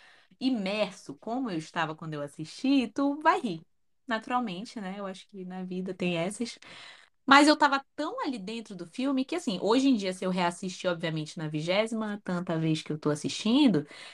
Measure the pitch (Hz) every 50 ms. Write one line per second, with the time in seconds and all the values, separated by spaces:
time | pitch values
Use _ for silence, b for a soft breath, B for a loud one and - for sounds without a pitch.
0 | b b b b b b b b 240 262 262 220 190 190 202 214 208 185 185 -
1 | - - 143 - - 214 233 262 269 226 180 156 156 - - 175 160 151 160 156
2 | 170 160 156 147 143 147 - - 156 - - - - 262 277 277 240 214 - -
3 | 277 285 285 302 302 320 359 381 - 220 170 160 - _ _ _ _ _ _ _
4 | _ - 226 220 220 - 247 247 247 214 175 180 226 233 - 233 196 185 190 208
5 | 202 190 190 190 - _ - 196 185 185 185 185 185 185 185 185 185 190 185 -
6 | 185 180 175 165 165 180 208 - 240 233 - - B B B B B B B B
7 | B B B _ _ - 269 285 294 302 302 302 302 285 269 269 - _ _ -
8 | 294 330 453 523 494 320 247 220 185 190 226 233 214 - 202 175 170 165 - -
9 | 254 277 277 262 262 - 311 349 - - 185 - - 190 226 269 262 277 262 208
10 | 190 185 185 185 202 185 180 190 180 175 175 - - 185 180 - - 180 175 170
11 | 170 165 156 156 151 151 - 175 160 151 151 151 151 170 180 202 220 226 233 220
12 | 220 208 208 202 - - 180 175 180 - 170 160 160 160 156 156 - - 151 151
13 | - 151 147 151 - 139 - - - 214 240 285 302 254 185 151 147 B B B
14 | B B